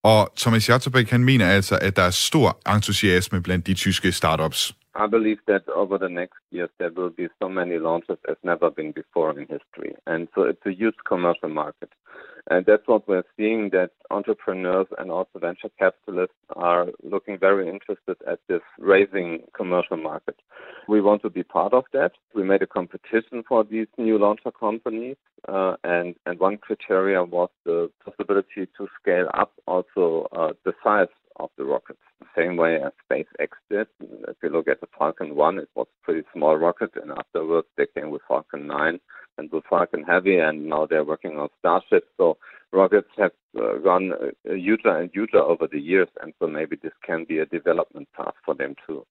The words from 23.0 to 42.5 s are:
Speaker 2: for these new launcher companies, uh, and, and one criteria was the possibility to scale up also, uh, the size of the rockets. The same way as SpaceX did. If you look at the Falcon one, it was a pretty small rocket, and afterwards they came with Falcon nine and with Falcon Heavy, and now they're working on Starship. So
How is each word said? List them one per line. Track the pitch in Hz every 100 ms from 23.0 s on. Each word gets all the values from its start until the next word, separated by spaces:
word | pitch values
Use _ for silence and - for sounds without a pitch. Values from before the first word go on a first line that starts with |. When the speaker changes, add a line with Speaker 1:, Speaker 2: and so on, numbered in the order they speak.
| - 113 - 120 -
Speaker 2:
for | 120
these | 107 110 110 -
new | 113 110
launcher | 101 107 120
companies, | _ 107 113 123 113 123 135 _ _ -
uh, | 95 95 92
and, | 85 87 87 85
and | - 87
one | 92 104
criteria | - 107 - 95 95 95
was | 87 87 90 _
the | 87 85 85 _
possibility | - - - 98 - 104 92 -
to | 98 -
scale | 98 90 85
up | - 104 _ -
also, | 92 - 101 87 80 -
uh, | 82 80 -
the | 92 -
size | - 104 90 _ _ -
of | - -
the | 67
rockets. | 67 - - _ _
The | - -
same | 85 87
way | 82 80 69
as | _
SpaceX | _ 67 67 - 78 - _
did. | 104 110 _ - - -
If | -
you | 80
look | 80 73
at | 67
the | - -
Falcon | 73 - 78
one, | 73 76 95
it | 73
was | 60 62
a | _
pretty | - 80 -
small | - 76 78 85
rocket, | - - -
and | 73 71
afterwards | - 85 80 82 - -
they | 71
came | - 76
with | 71 _
Falcon | 65 - 73 71 71
nine | 80 87 _ - - -
and | 76
with | 80 -
Falcon | 90 87 82 80
Heavy, | 90 92 92 78
and | 78 76
now | 76 78
they're | 80 73
working | 78 90 76
on | 73 _
Starship. | 87 90 - 90 - -
So | 87 78 -